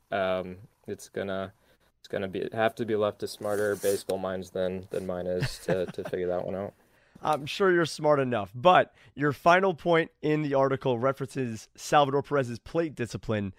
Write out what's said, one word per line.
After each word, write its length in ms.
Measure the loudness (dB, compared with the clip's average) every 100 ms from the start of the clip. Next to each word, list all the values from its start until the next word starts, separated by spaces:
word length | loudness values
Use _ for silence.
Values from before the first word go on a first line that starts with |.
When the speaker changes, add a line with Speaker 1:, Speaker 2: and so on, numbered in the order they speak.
| _
Speaker 1:
um, 460 | -2 0 -2 -4 -12 -18 _ -14
it's 200 | -12 -10
gonna, 460 | -8 -6 -6 -8 -12 _ _ _ _
it's 100 | -10
gonna 180 | -6 -4
be, 220 | -4 -6
have 240 | 0 -2 0
to 100 | -2
be 120 | 0
left 220 | 0 -2
to 100 | -10
smarter 480 | -6 -4 0 0 0
baseball 400 | 0 -2 -2 -4
minds 320 | -4 -6 -6
than, 380 | -4 -4 -4 -6
than 180 | -8 -6
mine 180 | -6 -2
is 340 | -2 -2 -4
to, 260 | -4 -2 -2
to 180 | -6
Speaker 2:
<laughs> 60 | -8
Speaker 1:
figure 180 | -4 -2
that 180 | -2 -4
one 100 | -6
out. 180 | -8 -12 _ _ _ -8
Speaker 2:
I'm 240 | -4 -2 -4
sure 260 | 0 2
you're 140 | 4 2
smart 340 | 0 2 4
enough, 320 | 2 -2 -4
but 400 | 2 6 8 6 _ -20 -4
your 160 | -2
final 420 | 2 4 6 4
point 380 | 0 2 2 2 _
in 200 | 0 0
the 140 | 2 2
article 440 | 2 2 0 2
references 720 | 0 -2 -6 -4 -6 -6 -12 -16
Salvador 460 | 2 4 6 2
Perez's 360 | 0 -2 -2 -6
plate 340 | -4 -2 -2 -4
discipline. 580 | -6 -6 -2 -2 -2